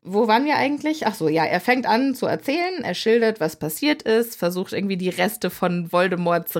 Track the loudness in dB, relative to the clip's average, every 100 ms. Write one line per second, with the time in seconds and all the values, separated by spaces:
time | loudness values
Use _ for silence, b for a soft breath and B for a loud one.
0 | -4 0 4 4 4 2 0 0 -2 -2
1 | -2 0 0 2 2 0 2 0 2 2
2 | 0 0 -2 -2 -2 -2 -2 -4 -6 -2
3 | 2 4 2 0 -4 -4 -8 -2 0 0
4 | 2 2 0 -2 -2 -2 -4 -4 -2 -2
5 | -2 0 -2 0 -4 -2 0 0 0 2
6 | 2 2 2 0 0